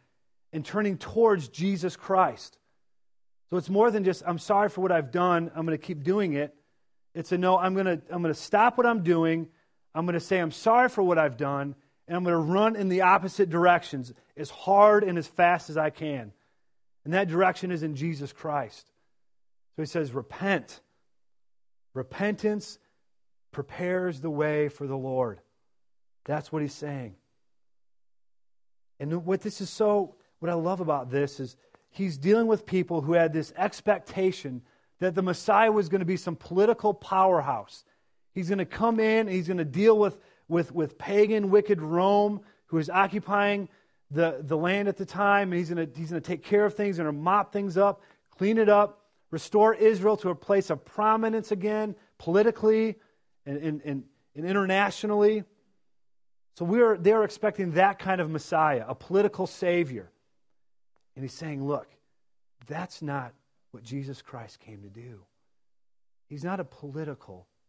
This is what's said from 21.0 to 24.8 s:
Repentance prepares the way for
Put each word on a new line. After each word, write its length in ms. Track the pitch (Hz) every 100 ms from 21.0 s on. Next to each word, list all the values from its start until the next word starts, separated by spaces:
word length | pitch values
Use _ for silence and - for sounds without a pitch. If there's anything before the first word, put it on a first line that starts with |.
| _ _ _ _ _ _ _ _ _
Repentance 840 | 131 123 - 208 208 214 208 - - _ _ _ _ _ _ _
prepares 680 | 147 139 - 180 185 180 139
the 100 | 160
way 380 | 147 151 151 147
for 180 | -